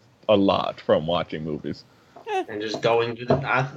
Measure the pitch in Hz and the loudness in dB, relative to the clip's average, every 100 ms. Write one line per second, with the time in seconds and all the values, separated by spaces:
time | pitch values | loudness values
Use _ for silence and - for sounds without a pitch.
0 | _ _ - 101 98 92 - - - 95 | _ _ 2 4 4 2 -2 -6 2 2
1 | 80 85 - 82 80 76 71 - - _ | 2 -2 -2 -6 -6 -6 -6 -10 -12 _
2 | _ - - 381 339 107 107 104 117 117 | _ -20 -6 -6 -4 -8 -6 -2 2 2
3 | 117 117 123 - 113 123 139 | 2 -4 -2 0 2 0 0